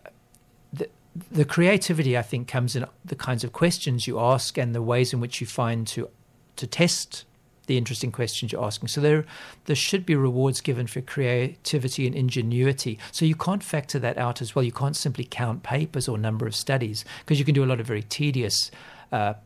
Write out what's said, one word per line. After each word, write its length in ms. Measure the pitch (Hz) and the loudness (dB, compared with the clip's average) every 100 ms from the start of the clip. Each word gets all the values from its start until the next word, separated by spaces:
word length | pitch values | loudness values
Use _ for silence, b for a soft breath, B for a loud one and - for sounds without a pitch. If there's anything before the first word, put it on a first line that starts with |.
| - - _ _ _ _ _ | -12 -20 _ _ _ _ _
the, 160 | 139 - _ _ 170 - | -10 -10 _ _ -16 -4
the 140 | 156 | 0
creativity, 720 | 147 - 175 202 - 160 135 123 | 2 4 6 6 4 2 2 2
I 40 | |
think, 260 | 113 127 123 | 0 -4 -2
comes 280 | 127 123 131 | 0 0 0
in 80 | 131 - | -4 -8
the 100 | - | -12
kinds 300 | - - 123 | -8 -4 -2
of 80 | 120 | -4
questions 540 | - 170 - - 123 117 | 0 0 2 0 -2 0
you 120 | 117 | 0
ask 400 | 120 131 - - | 4 4 2 -2
and 160 | 123 | 0
the 80 | 117 | 0
ways 300 | 117 120 123 | 2 2 2
in 60 | 127 | 0
which 200 | 120 - | -2 -4
you 60 | 120 | -6
find 400 | - 117 117 110 | -2 0 0 -4
to, 220 | - 113 - _ _ _ - | -6 -8 -10 _ _ _ -10
to 100 | 123 | -6
test 580 | - 170 - - - - _ _ _ - | 2 2 2 -4 -12 -18 _ _ _ -2
the 120 | 127 | 0
interesting 340 | 120 120 127 | 0 -2 -4
questions 400 | - 117 - 113 | -2 -4 -4 -4
you're 100 | - | -2
asking. 240 | 110 - 131 | -4 -4 -4
So 120 | - | 2
there, 240 | 147 151 156 B B B | 4 4 2 B B B
there 100 | - | -2
should 300 | 139 - 196 180 | 0 0 0 2
be 80 | |
rewards 460 | 147 135 123 135 127 | 2 4 4 2 0
given 260 | - 123 123 | -2 -2 -2
for 140 | 123 | -6
creativity 1080 | 127 - 127 123 131 - - 151 127 - 127 | -6 -2 0 2 0 -4 -2 -2 0 0 -2
and 80 | |
ingenuity. 840 | 131 127 127 113 120 131 135 123 107 B | 2 0 2 0 2 2 2 -2 -6 B
So 140 | - | 0
you 100 | 160 | 2
can't 280 | 160 - 202 | 2 0 -2
factor 340 | - 156 139 139 | 0 -4 -2 -2
that 200 | 117 - | 0 0
out 220 | 123 120 | -2 -2
as 120 | 113 | -2
well. 80 | 143 | 2
You 60 | 123 | 2
can't 220 | - 139 | 2 -2
simply 300 | 151 151 127 | 0 -2 -4
count 380 | 127 - 120 110 | -6 -4 -2 -2
papers 440 | - 131 160 143 123 | -2 -2 -2 -2 -2
or 80 | 107 | -2
number 280 | 110 110 117 | 0 0 -2
of 80 | |
studies, 500 | 110 - 135 117 107 - B | -4 0 0 0 -4 -10 B
'cause 140 | B 147 | B 2
you 40 | |
can 100 | 143 | 4
do 100 | 139 | 4
a 20 | 131 | 4
lot 140 | 127 | 2
of 60 | 117 | 0
very 160 | 107 | -4
tedious, 640 | 107 - 147 127 107 - - B B B B | -4 -2 0 0 0 0 -2 B B B B
uh, 240 | 120 104 107 | 0 0 -2